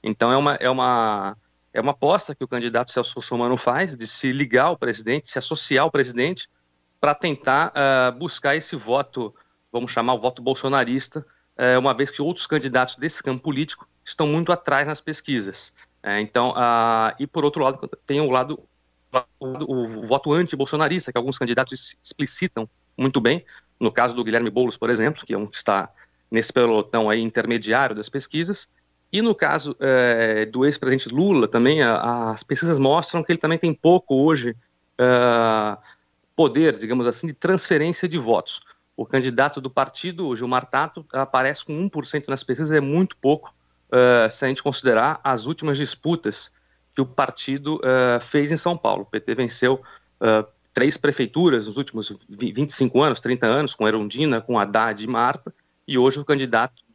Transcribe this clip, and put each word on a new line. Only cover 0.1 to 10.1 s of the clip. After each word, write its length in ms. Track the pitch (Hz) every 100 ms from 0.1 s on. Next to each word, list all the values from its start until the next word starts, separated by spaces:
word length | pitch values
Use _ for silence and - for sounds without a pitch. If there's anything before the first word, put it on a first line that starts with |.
| 107 117
é 60 | 135
uma, 160 | 147 139
é 140 | 127
uma, 680 | 131 127 120 110 104 98 107 _ _ _
é 80 | 113
uma 100 | 127
aposta 440 | 143 147 196 - 143
que 80 |
o 40 | 131
candidato 440 | 123 117 117 123
Celso 220 | - 117 -
Russomano 420 | - 120 120 123
faz 380 | - 135 185 131
de 100 | 113
se 260 | - 131
ligar 340 | 135 135 123 151
ao 120 | 165
presidente, 540 | 123 110 113 143 -
se 80 | 131
associar 440 | - 156 - 131
ao 80 | 156
presidente, 580 | 143 123 120 143 185 - _ _ _ _ _
pra 160 | 143 147
tentar, 560 | 175 139 - 139 165
eh, 380 | 147 139 135 127
buscar 440 | 123 170 - 143 151
esse 180 | 156 139
voto, 580 | 107 131 139 131 110 _ _ _ _
vamos 200 | 120 120
chamar 240 | - 117